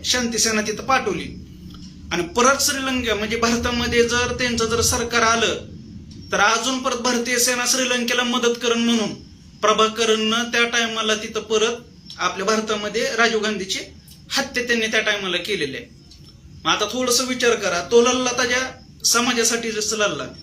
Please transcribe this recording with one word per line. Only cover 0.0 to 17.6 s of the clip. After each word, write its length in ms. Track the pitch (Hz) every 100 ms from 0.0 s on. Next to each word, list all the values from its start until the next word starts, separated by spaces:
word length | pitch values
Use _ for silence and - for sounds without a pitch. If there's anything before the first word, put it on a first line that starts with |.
शांती 340 | - 254 233 226
सेना 240 | 233 220
तिथं 220 | 214 208
पाठवली. 580 | 247 262 214 160 135 - - - - - - - -
आणि 100 | 170
परत 340 | 165 240 247 269
श्रीलंका, 540 | - 269 269 254 226
म्हणजे 220 | 202 214 233
भारतामध्ये 720 | 226 233 247 240 233 240 233
जर 240 | 240 247
त्यांचं 340 | 247 247 226 226
जर 140 | 233
सरकार 420 | - 254 233 240
आलं, 360 | 220 226 202 151 - - - - - - -
तर 80 | 190
अजून 380 | 208 233 240 262
परत 180 | 262 240
भारतीय 420 | 240 233 240 240
सेना 260 | 233 247 247
श्रीलंकेला 540 | 262 247 247 240 247
मदत 360 | 240 240 233 233
करण 160 | 240 233
म्हणून 360 | 233 233 202 - - - - -
प्रभाकरननं 840 | 214 208 220 220 226 220 220 226
त्या 240 | 240 240 233
टायमाला 460 | 240 226 220 214
तिथं 260 | 214 220 214
परत 360 | 214 220 226 240 - - - -
आपल्या 280 | 180 185 190
भारतामध्ये 720 | 220 220 214 208 214 269 226
राजीव 240 | 233 220
गांधीची 380 | 214 196 190 - - - - - -
हत्या 340 | 269 269 247
त्यांनी 220 | 247 233 220
त्या 140 | 226
टायमाला 360 | 214 202 190 175
केलेली 400 | 170 190 139 123
आहे. 100 | 117 - - - - - - -
मग 60 | 156
आता 140 | 185 208
थोडंसं 320 | 247 254 247
विचार 300 | 254 247 240
करा, 280 | 214